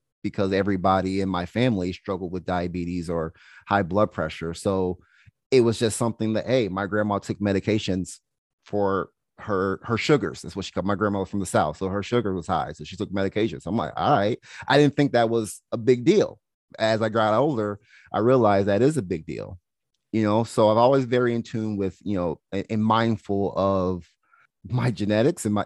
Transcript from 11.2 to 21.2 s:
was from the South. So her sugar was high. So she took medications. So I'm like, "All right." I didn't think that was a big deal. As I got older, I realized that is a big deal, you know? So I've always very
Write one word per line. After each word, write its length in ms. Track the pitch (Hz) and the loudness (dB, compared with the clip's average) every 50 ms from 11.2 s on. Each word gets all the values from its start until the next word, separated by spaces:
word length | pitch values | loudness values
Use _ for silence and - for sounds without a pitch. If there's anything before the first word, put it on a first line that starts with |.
was 100 | 95 - | -4 -4
from 100 | - 101 | -4 -6
the 60 | 92 | -4
South. 320 | - - 113 90 78 78 - | 0 0 2 2 0 0 -4
So 100 | 95 92 | -4 -4
her 140 | 92 101 95 | -4 -4 -4
sugar 320 | - 120 120 104 101 95 | -2 -2 -2 0 -2 -4
was 120 | 90 85 | -4 -4
high. 260 | - 90 80 - 73 80 | -2 -2 -2 -2 -4 -8
So 120 | - 78 | -12 -16
she 120 | - 95 | -14 -10
took 140 | 90 104 82 | -8 -8 -6
medications. 520 | 90 98 98 98 - 107 107 110 82 62 - | -4 -2 -2 -2 0 0 -2 -2 -2 -6 -8
So 80 | 82 | -4
I'm 60 | 101 | -4
like, 160 | 113 80 67 - | -4 -4 -4 -4
"All 200 | - 85 117 143 | -2 0 2 2
right." 220 | 104 101 107 120 - _ - - - - - | 2 2 0 -2 -4 _ -14 -20 -10 -2 2
I 100 | 135 147 | 4 4
didn't 180 | 147 139 - | 4 4 4
think 160 | - 143 135 127 | 2 0 2 2
that 180 | 117 117 113 | 2 2 2
was 320 | 117 117 110 98 - - _ _ - | 2 0 -2 -4 -6 -14 _ _ -8
a 40 | |
big 280 | 120 110 117 - 120 120 | -2 2 2 2 4 4
deal. 360 | 151 208 202 143 - - - _ _ _ _ _ _ - - | 4 4 4 2 0 -2 -10 _ _ _ _ _ _ -6 -2
As 220 | 110 110 113 107 | 0 0 2 2
I 80 | 113 110 | 0 0
got 240 | 104 113 110 107 107 | 0 2 2 2 4
older, 460 | 113 139 160 143 113 104 104 101 - _ _ _ - _ _ - | 2 2 2 0 0 -2 -4 -4 -6 _ _ _ -20 _ _ -2
I 60 | 101 | 0
realized 480 | 107 123 131 127 113 104 101 98 101 | 2 4 4 6 6 6 4 4 4
that 160 | 104 101 104 123 | 2 2 4 2
is 140 | 147 156 | 2 2
a 60 | 131 98 | 0 -2
big 220 | 90 95 80 78 | -4 -4 -6 -6
deal, 360 | 80 64 55 50 50 95 - _ _ _ _ _ _ _ _ _ _ | -8 -10 -10 -10 -12 -14 -18 _ _ _ _ _ _ _ _ _ _
you 140 | - 110 107 | -2 0 2
know? 180 | 104 104 113 117 | 2 2 2 2
So 260 | - - 123 110 104 | 0 2 4 4 6
I've 80 | 107 113 | 6 6
always 260 | 120 127 139 135 131 | 6 6 6 4 2
very 280 | 117 127 123 | 2 0 2